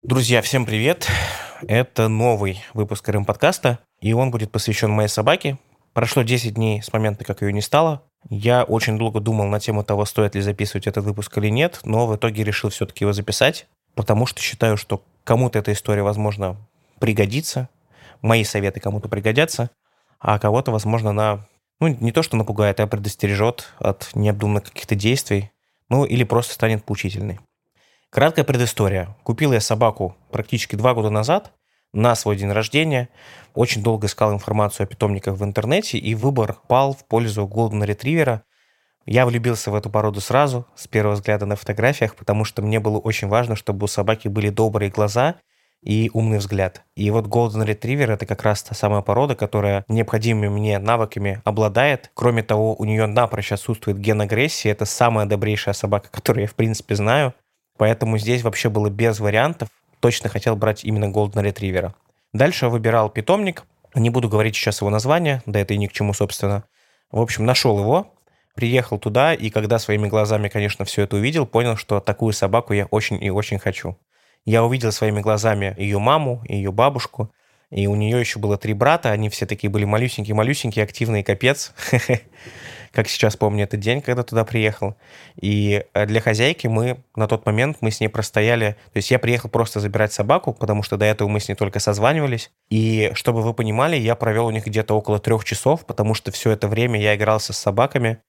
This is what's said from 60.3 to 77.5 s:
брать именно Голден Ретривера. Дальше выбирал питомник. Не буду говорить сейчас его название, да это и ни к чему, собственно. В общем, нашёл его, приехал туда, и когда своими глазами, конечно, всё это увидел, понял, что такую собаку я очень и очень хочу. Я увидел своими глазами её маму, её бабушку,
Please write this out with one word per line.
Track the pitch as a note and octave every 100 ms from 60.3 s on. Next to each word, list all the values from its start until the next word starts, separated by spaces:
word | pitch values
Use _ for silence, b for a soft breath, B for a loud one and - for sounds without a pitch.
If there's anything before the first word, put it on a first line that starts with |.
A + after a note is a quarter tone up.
| - A#2 G#2+
брать | A2 G#2
именно | - G#2+ G#2
Голден | G2+ G#2 G#2+
Ретривера. | G2+ G2 G2+ F2+ F#2 - _ _ _
Дальше | G#2+ C#3+ F3 A#2+
выбирал | A#2 A2 A2+ G#2+
питомник. | - A2 G3 G3 E3 - _ _
Не | - A#2
буду | B2 A#2
говорить | G#2+ A2 G#2
сейчас | - G2+
его | G2+
название, | G#2+ B2 D#3+ E3 C3+ A#2+
да | G#2
это | G2
и | G2+
ни | G2+
к |
чему, | - G#2
собственно. | G2 G2+ - G2+ G2+ - _ _ _ _
В | -
общем, | A2+ - A2
нашёл | C3 B2+ G#2
его, | G2+ D#3+ G3+ _ _ _ _
приехал | - A#2+ B2+ A#2+ G#2
туда, | - G#2+ D3+
и | E3 A2
когда | A2 G#2+ A#2
своими | - G#2 G#2
глазами, | G#2+ G#2 G#2+ G#2
конечно, | G#2+ G2+ -
всё | G2+ -
это | G2+ G2+
увидел, | A2+ D#3+ C3
понял, | A2+ A#2+ A2
что | - G#2
такую | - G2+ A2
собаку | G#2 G2 G#2 -
я | G2+ G2
очень | G#2+ - G2
и | G2+
очень | F#2+ G#2 G2
хочу. | - F#2+ F2 F#2+ _ _ _ _
Я | - A2+
увидел | A#2 C3 A#2
своими | - A2 G#2
глазами | G#2 G#2+ A2 G#2 G2 F#2
её | G2+ G2+
маму, | A2 D#3 C#3 A#2+ A#2
её | G2+ G2
бабушку, | G2 C3 C3 - - G#2+ _ _